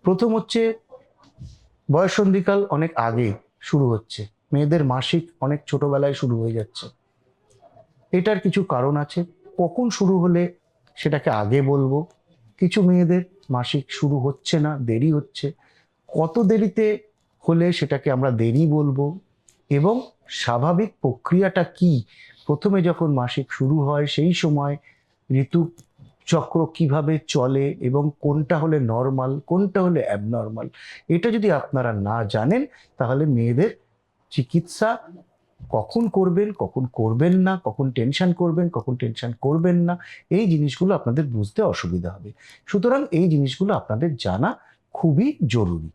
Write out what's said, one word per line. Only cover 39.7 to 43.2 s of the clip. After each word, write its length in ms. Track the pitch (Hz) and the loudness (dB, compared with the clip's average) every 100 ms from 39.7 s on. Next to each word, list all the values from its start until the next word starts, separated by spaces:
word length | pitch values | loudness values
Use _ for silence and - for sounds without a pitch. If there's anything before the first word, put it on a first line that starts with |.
| 175 170 | 2 0
না, 60 | 175 - - _ 180 | -2 -10 -20 _ 0
এই 80 | 220 | 2
জিনিসগুলো 420 | 160 147 127 185 190 | 2 0 0 0 0
আপনাদের 260 | - 127 147 113 | 0 -2 -2 -2
বুঝতে 240 | 101 - | -4 0
অসুবিধা 480 | 196 87 90 90 87 95 | -2 -2 -4 -4 -4 -10
হবে। 140 | 104 - - - - | -18 -20 -20 -20 -4
সুতরাং 300 | 208 233 269 294 | 0 2 0 0
এই 80 | 156 | 2